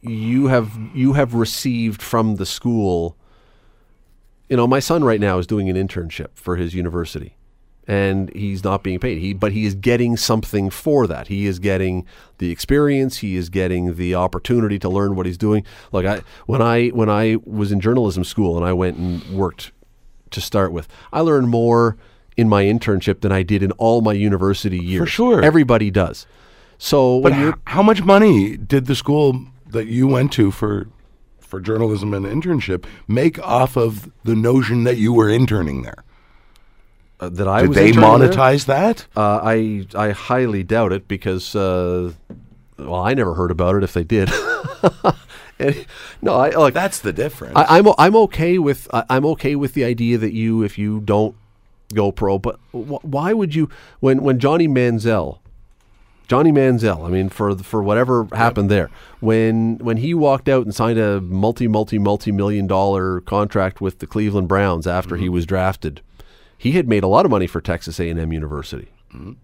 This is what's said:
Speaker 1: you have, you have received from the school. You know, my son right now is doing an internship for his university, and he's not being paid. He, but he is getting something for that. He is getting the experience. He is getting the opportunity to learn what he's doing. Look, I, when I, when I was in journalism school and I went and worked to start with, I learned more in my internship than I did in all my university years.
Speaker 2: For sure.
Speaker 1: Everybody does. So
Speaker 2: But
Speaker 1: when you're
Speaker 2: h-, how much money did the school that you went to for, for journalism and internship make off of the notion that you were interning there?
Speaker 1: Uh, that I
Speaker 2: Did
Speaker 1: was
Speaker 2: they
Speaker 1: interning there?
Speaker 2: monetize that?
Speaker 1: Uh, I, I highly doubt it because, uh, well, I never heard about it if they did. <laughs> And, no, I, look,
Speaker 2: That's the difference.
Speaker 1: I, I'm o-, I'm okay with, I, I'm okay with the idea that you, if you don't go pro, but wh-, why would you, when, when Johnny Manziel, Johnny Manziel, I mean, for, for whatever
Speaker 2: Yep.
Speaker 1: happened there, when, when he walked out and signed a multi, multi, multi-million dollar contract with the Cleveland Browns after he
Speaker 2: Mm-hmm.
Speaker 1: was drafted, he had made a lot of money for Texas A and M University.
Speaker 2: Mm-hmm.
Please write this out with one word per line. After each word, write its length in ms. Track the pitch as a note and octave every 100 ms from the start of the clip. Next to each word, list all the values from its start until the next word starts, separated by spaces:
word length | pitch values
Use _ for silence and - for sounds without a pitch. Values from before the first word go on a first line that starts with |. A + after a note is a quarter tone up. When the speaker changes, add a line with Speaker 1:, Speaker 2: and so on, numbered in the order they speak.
Speaker 1:
you 460 | A#2 A2+ A2+ B2+ C#3
have, 300 | B2+ A2 G#2+ A2
you 200 | C#3+ C3
have 200 | C#3 C3+
received 680 | A#2 A2+ - C3 A#2 A2+ G2+
from 340 | - A#2 A2 G#2
the 100 | F#2
school. 680 | - B2 A#2 G2+ F2 E2+ - _ _ _ _ _ _ _ _ _ _ _ _ _
You 80 | B2+
know, 100 | A#2+
my 120 | C3+
son 240 | - E3+
right 160 | C#3 A2
now 180 | G#2 F#2
is 100 | F2
doing 220 | G#2+ F#2+
an 60 | F#2
internship 540 | F#2+ - E2 - D#2+ -
for 220 | - F2
his 160 | E2+
university, 640 | F2+ F2 E2+ E2 D#2+ - _ _ _ _ _ -
and 460 | G2+ G2 F#2+ F#2+
he's 300 | - G2+ F#2+
not 200 | F#2+ G2
being 160 | G2 F2+
paid. 200 | B2+ E2+
He, 140 | F#2
but 200 | F#2+ G#2
he 120 | G2+ G#2+
is 100 | G2
getting 420 | G#2+ A#2+ A#2+ A#2
something 520 | - A2+ G#2+ G#2+ G2
for 380 | - - D3 A2
that. 200 | D#2 -
He 180 | G2 G2+
is 140 | F2+
getting 460 | G2 F#2+ F#2+ F2+ F2+ - - _
the 120 | F2+
experience. 680 | E2+ - C#3 D3 C#3 C3+ -
He 180 | G#2+ F#2
is 120 | E2+
getting 460 | F#2+ F#2 F2+ F2+ E2+
the 200 | F2+ F2+
opportunity 640 | F#2 F2 - A#2+ A2 G2+
to 100 | F#2
learn 260 | F#2+ G2+ G2
what 100 | F2+
he's 120 | F2+
doing. 260 | G#2+ G#2+ G#2 - -
Look, 120 | G2+ F#2
I, 160 | G2+ - - -
when 160 | B2+
I, 280 | A#2 A#2 A#2+
when 200 | A#2 A2
I 280 | G#2 A2 A2 -
was 260 | G#2+ G2+
in 80 | G2+
journalism 440 | G2+ B2 A2+ F2+ F2+
school 320 | - G2 E2+
and 80 | E2+
I 80 |
went 240 | F2+ F#2 E2+
and 260 | F2+ F2 -
worked 420 | F#2+ F#2 - - _ _ _ - - -
to 100 | -
start 320 | - G#2+ F#2+
with, 160 | E2+ D#2 - -
I 80 | -
learned 260 | E3 D3 B2+
more 460 | A#2+ A#2 A#2 A#2 G#2+ - _ _ -
in 140 | A#2
my 140 | G#2
internship 580 | G2 A2+ - G2 F#2+ F#2+
than 100 | G#2
I 120 | F#2+
did 200 | F2 G2+
in 80 | F#2+
all 280 | F#2+ A2+ A#2+
my 100 | A2
university 640 | G#2 G#2 G2 G2 G2 G#2 F2+
years. 220 | F2 F#2
Speaker 2:
For 40 | E3+
sure. 340 | - B3 G#3+
Speaker 1:
Everybody 480 | D3 D#3+ C3 A#2 G#2+
does. 380 | F#2+ F2 - - _ - - _ _
So 420 | - D3 C3 B2+
Speaker 2:
But 100 | C3+
Speaker 1:
when 100 | C#3
you're 80 | D3
Speaker 2:
h-, 60 | D#3+ -
how 160 | C#3+
much 220 | G3+ G#3
money 520 | F3 G3 G#3+ C3+ G2 -
did 300 | G#2+ C#3 B2+
the 80 | C3+
school 500 | - D3 D3 B2+ B2+ - -
that 200 | A#2 A2
you 180 | A#2 C3
went 240 | C3 B2
to 180 | - G2+
for, 360 | F#2+ G#2+ G2+ F#2+ _ _ _ _ _
for 200 | _ F#2+
journalism 540 | F#2 A2 A2+ G#2+ G#2
and 100 | G2+ G2
internship 600 | A#2+ F3 D#3+ F#2 F#2 - - -
make 320 | A2+ D#3+ -
off 360 | - A#2+ C3 B2+
of 360 | A2+ G#2+ - _
the 120 | A2+ A2+
notion 480 | A2+ C3 A2+ A#2+
that 140 | A#2+ A#2+
you 140 | G#2+
were 160 | A#2 G#2+
interning 520 | A2+ B2+ G#2+ E2 C2+
there? 220 | A#1+ - - _ _ _ _ _ _ _ _ _ _ _
Speaker 1:
Uh, 100 | F2+
that 180 | F2 G2
I 140 | G2+
Speaker 2:
Did 80 | -
Speaker 1:
was 60 | C3
Speaker 2:
they 100 | G2+
Speaker 1:
interning 320 | A2+ A2 A#2
there? 100 | C3
Speaker 2:
monetize 360 | - C3 C#3+ C#3
that? 420 | C#3 G3+ A3+ - -
Speaker 1:
Uh, 240 | G#2 G#2
I, 460 | G#2 A2+ A2 G#2 F#2+ G2
I 160 | G#2+
highly 500 | G2+ - B2+ B2 G#2
doubt 300 | F2+ A2+ G#2+
it 140 | F#2+ -
because, 480 | G2 - F#2 - G#2
uh, 560 | F#2+ F#2 F2 F2+ F2+ D#2 _ - - - _ -
well, 180 | C#2 F2
I 120 | F#2+ C3+
never 180 | G#2
heard 160 | E2 F2+
about 260 | E2+ F2+ G2+
it 80 |
if 100 | F#2+
they 100 | -
did. 260 | E2 A2 F#2+ -
<laughs> 40 | - - - - F#3 - - - - - - _
And, 280 | C#3 C#3+ - - - -
no, 140 | - -
I, 160 | C#3
look, 240 | D#3+ D3 B2+
Speaker 2:
That's 240 | F#3+ -
the 120 | G#2
difference. 420 | E2+ C3+ - C2 -
Speaker 1:
I, 240 | D#3 D#3+
I'm 80 | G#3
o-, 80 | -
I'm 180 | D#3 A3
okay 440 | G#3 - E3 F#3
with, 280 | D3+ C3+ -
I, 120 | C3+ -
I'm 160 | B2+ D3
okay 300 | D#3+ D3+ D3
with 180 | C#3
the 120 | D3 A#2+
idea 340 | A#2+ A#2 A#2
that 120 | A2
you, 300 | A2 A2+ A2+
if 160 | G#2+ -
you 220 | G#2 G#2+
don't 360 | G#2 G#2 G#2+ - _ _ _ _ _ G#2
go 160 | G2+
pro, 260 | F#2+ G2+ G2
but 220 | A2+ - _
wh-, 300 | B2 A#2 C#3
why 300 | D#3+ C#3 E3
would 220 | A3 F#3+ D3+
you, 120 | D3+ - - -
when, 220 | C3 C3
when 160 | C#3 C3
Johnny 300 | C3+ D#3+ E3
Manziel, 720 | C3 B2 A#2 A2+ G#2+ D2+ - - - - _ _ _ _ _ _
Johnny 240 | B2 D#3+
Manziel, 520 | D3 C3+ B2 A2 F2
I 60 | D#2+
mean, 200 | F#2 F#2+
for, 280 | - G#2 G2
for 240 | G2 A2+
whatever 460 | G2+ G#2+ B2+ B2+ A2
Speaker 2:
Yep. 40 | G#2
Speaker 1:
happened 320 | A#2 A#2 G2+
there, 220 | G#2 D#2 - - -
when, 600 | G#2+ A2 A2+ A2+ A2+ A2+
when 180 | A#2 A2+
he 160 | C3+
walked 340 | E3+ D3 C3+ -
out 160 | C3
and 120 | A2 G2+
signed 240 | A#2 A2+
a 220 | G#2+ G2+
multi, 460 | F#2 F#2+ G#2 A#2+ A#2+
multi, 300 | G#2+ G#2+ A2
multi-million 720 | G2+ G2+ - G2+ G2+ G#2 G2
dollar 540 | F#2+ G2 G2 F#2 F2+
contract 600 | - G2 G#2 G#2+ F#2+ -
with 160 | G2 -
the 80 | -
Cleveland 420 | A2 G#2+ G2+ F#2
Browns 380 | F#2+ G2+ E2+ E2
after 300 | F2 F#2 F2
he 100 | F2+
Speaker 2:
Mm-hmm. 80 |
Speaker 1:
was 140 | F2 E2+
drafted, 540 | F#2+ F#2 F#2+ D#2+ C#2+ - - - _ _ _
he 180 | A#2+
had 140 | E3+ C3+
made 140 | G#2+
a 60 | F#2+
lot 180 | G#2 F#3
of 60 |
money 160 | G#2+ F#2
for 140 | E2+
Texas 380 | - E2+ - E2
A 80 | E2+
and 80 | E2
M 120 | D#2+
University. 580 | D#2+ D2+ D2 D2 C#2 - _ _
Speaker 2:
Mm-hmm. 200 | A#1+ E2 B2+